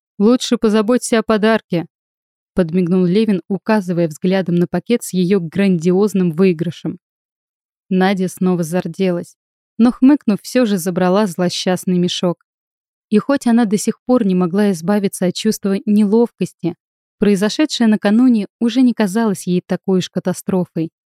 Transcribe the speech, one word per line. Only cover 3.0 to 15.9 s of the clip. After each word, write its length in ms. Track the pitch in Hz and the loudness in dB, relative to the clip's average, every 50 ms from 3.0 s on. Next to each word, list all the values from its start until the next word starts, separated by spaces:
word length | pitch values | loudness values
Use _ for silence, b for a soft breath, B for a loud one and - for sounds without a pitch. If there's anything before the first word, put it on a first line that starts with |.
| 180 | 2
Левин, 380 | 175 180 214 226 214 202 180 - - | 2 2 2 2 2 0 -2 -2 -6
указывая 600 | 202 175 - - 220 214 180 175 180 170 175 160 | -8 -8 -2 -2 -2 -2 0 -2 -2 -2 -2 -2
взглядом 480 | 151 - - 185 190 190 180 - 175 | -4 -4 -2 0 0 0 0 0 0
на 100 | 175 175 | 0 0
пакет 360 | - - 175 - - 233 233 | 0 -2 -6 -2 -2 -4 -4
с 100 | - - | -4 -4
ее 280 | - 180 180 170 202 196 | -2 -2 0 0 0 -2
грандиозным 920 | 170 156 - 185 202 196 185 165 156 180 175 185 208 202 - 190 180 175 | -2 -4 -4 -2 0 0 0 0 0 0 2 2 0 0 0 0 -2 0
выигрышем. 680 | 151 160 196 190 170 151 165 175 - - - 160 - - _ _ _ _ _ _ _ _ _ _ _ _ _ _ _ _ _ - | 0 2 2 2 2 0 -4 -8 -8 -8 -10 -10 -10 -12 _ _ _ _ _ _ _ _ _ _ _ _ _ _ _ _ _ -2
Надя 380 | 190 185 185 190 202 180 185 180 | 0 0 2 2 0 0 -2 -4
снова 340 | - - 190 185 180 170 | -4 -2 -2 0 0 0
зарделась, 760 | 170 151 170 180 - 175 160 - 190 185 175 175 170 - _ _ _ _ _ _ _ _ _ | -2 -4 -4 -4 -6 -6 -4 -2 -2 -2 -2 -4 -8 -12 _ _ _ _ _ _ _ _ _
но, 160 | - 220 247 | 2 2 2
хмыкнув, 480 | - - 254 262 294 - - - 202 - | 4 4 4 4 4 4 2 -2 -2 -4
все 220 | - - - 254 254 | -4 -2 0 0 2
же 140 | 208 202 180 | 2 0 -2
забрала 480 | 160 190 175 180 185 180 185 208 220 | -2 -4 -2 0 2 2 2 2 0
злосчастный 720 | 185 160 - 180 170 - - - 190 185 175 - 190 180 175 | 0 -2 -2 -2 -2 -2 -2 -2 -2 -2 -2 -2 -2 0 0
мешок. 460 | 175 175 - - - 180 170 _ _ _ _ _ _ _ _ _ _ _ _ _ _ - | 0 0 -2 -2 -2 -4 -4 _ _ _ _ _ _ _ _ _ _ _ _ _ _ 0
И 80 | 214 208 | 0 0
хоть 280 | - - 285 277 - | 2 0 -2 0 2
она 200 | 240 226 233 240 | 2 2 2 2
до 100 | 190 214 | 2 0
сих 240 | 202 - 226 - _ - | -2 -2 -4 -6 _ -2
пор 200 | - 254 247 214 | 0 0 2 2
не 100 | 196 185 | 2 0
могла 380 | 180 180 170 170 202 208 202 | 0 0 0 0 0 0 0
избавиться 540 | 190 160 165 175 208 208 196 190 - - 190 | -2 -2 -2 -2 -2 -2 -2 -4 -4 -2 -4
от 80 | 180 - | -4 -2
чувства 420 | - - 220 208 - - 196 196 196 - | -2 -2 -4 -4 -2 -2 -4 -4 -2 -2
неловкости, 880 | 214 | 0